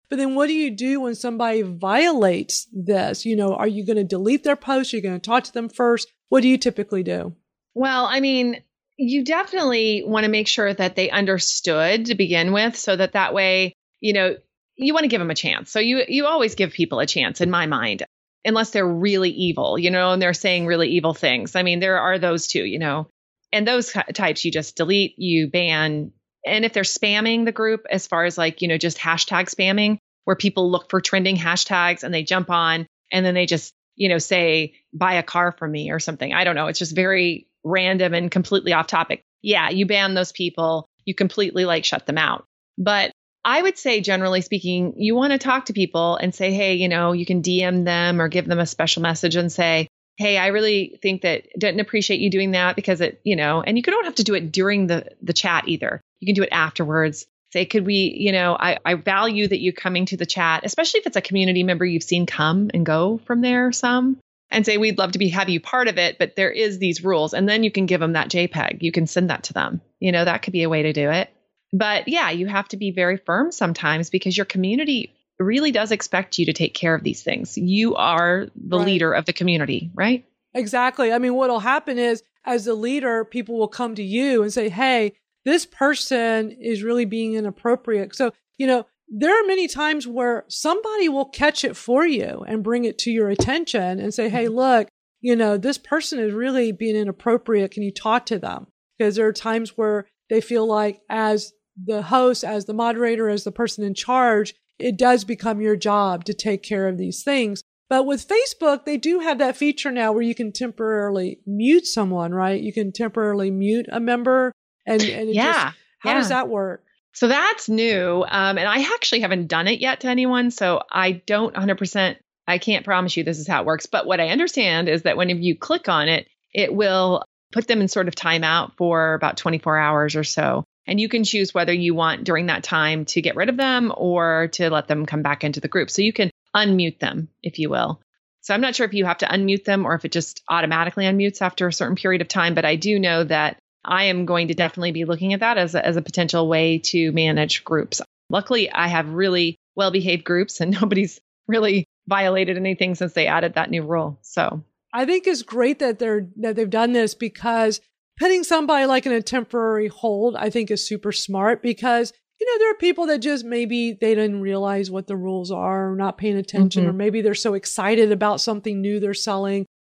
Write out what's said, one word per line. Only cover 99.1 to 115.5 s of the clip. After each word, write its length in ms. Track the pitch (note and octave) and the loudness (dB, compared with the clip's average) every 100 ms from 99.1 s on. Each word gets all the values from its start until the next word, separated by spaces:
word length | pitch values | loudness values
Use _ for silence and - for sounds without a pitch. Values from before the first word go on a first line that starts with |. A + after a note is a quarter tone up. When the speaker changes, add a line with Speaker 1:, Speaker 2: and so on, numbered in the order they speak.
| G#3 | 2
Speaker 1:
there 100 | A3 | 0
are 60 | |
times 440 | G#3 A3+ A3+ A3+ - | 0 -2 -2 -4 -2
where 300 | G#3+ G#3 G3+ _ - | -2 -2 -4 _ -2
they 100 | A3 | -2
feel 260 | A3 A#3+ A3 | 0 0 2
like 340 | G#3+ G#3 G3+ - | 2 0 -4 -6
as 440 | A3 G#3+ G#3 - _ _ - | -2 0 0 -2 _ _ -12
the 200 | F#3 G#3+ | -6 -4
host, 400 | E3 C4 B3+ B3+ | 2 4 4 2
as 220 | - G#3+ | -2 -6
the 80 | G3+ | -4
moderator, 560 | G#3+ A#3 A3+ A#3 A3+ A3 | -2 -2 0 0 0 0
as 160 | G#3 | -2
the 80 | G3+ | -4
person 320 | - A#3 - | -4 -4 -2
in 100 | G3+ | -6
charge, 600 | F#3+ - B3+ B3 G#3+ G#3 - _ - | -4 0 2 4 4 0 -6 _ -6
it 180 | B3 F#3+ | -2 2
does 260 | B3 B3 | 4 4
become 360 | G3 A#3 A3 G#3 | 2 -6 -4 -2
your 160 | G#3+ G#3+ | 0 0
job 480 | G#3+ G#3 G3 F3 | 2 2 2 -2
to 100 | E3+ | -6
take 280 | G#3 G#3+ G3+ | -6 -4 -4
care 260 | - G#3 F#3+ | -4 -2 -2
of 80 | F3+ | -2
these 240 | F#3 F3+ | -6 -6
things. 400 | - C#4 G#3+ G3+ - _ - | -2 0 0 -4 -12 _ 0
But 160 | C4 C4+ | 2 2
with 200 | C#4 - | -2 0
Facebook, 580 | A4 C5 - D#4 C#4 | 0 0 0 0 0
they 120 | - D4 | 0 -2
do 240 | D#4 F4 | 0 0
have 180 | E4 C4+ | 0 0
that 180 | C4 C4 | 0 0
feature 360 | D4 D4 C#4+ | 0 0 -2
now 180 | B3 A3 | 0 0
where 120 | A3 | 2
you 120 | A#3 | 0
can 160 | A#3 A3 | -2 -6
temporarily 840 | - B3 - A3 G#3+ G3+ G3 F3+ - - | -6 -8 -4 -2 0 0 -2 -4 -6 -6
mute 400 | G3+ A#3+ E4+ - | 0 4 4 4
someone, 460 | - G3 F3+ E3+ | -2 0 -2 -2
right? 280 | F3+ F#3 G3 | 0 0 0
You 120 | A3 | -4
can 180 | A3 G3+ | -4 -4
temporarily 600 | - A#3 A3+ G#3+ G3+ G3 | -4 -4 -2 0 0 0
mute 340 | F#3+ G3 A#3 A#3+ | 0 0 0 -2
a 80 | A#3 | -4
member. 500 | A#3 A#3+ A#3+ C4 B3+ - _ _ - | -2 0 2 2 2 -4 _ _ 0
And, 140 | A3 | 2
and 260 | G#3 - A3 | 2 -2 -2
it 60 | |
Speaker 2:
Yeah, 180 | G#3 C#4 | 2 2